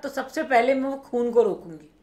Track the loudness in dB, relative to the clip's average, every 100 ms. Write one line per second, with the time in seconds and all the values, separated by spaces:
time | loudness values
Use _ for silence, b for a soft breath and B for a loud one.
0 | -8 -8 -6 -6 2 4 4 2 0 -6
1 | -6 -2 2 4 2 0 -8 -18 -20 _